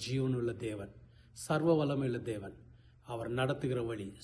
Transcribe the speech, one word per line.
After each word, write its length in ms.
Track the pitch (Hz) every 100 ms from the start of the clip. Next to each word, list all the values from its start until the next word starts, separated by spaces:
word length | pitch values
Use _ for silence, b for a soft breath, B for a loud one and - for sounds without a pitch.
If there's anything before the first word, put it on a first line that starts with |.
| 127
ஜீவனுள்ள 460 | 131 131 127 117 113
தேவன், 360 | 113 101 98 - b b b
சர்வ 540 | - - 156 165 156 143
வல்லமையுள்ள 360 | 139 131 117
தேவன். 320 | 107 107 98 101 - b b b
அவர் 280 | - 117 113
நடத்துகிற 520 | 123 131 - 131 127
வழி 300 | 117 110 98 98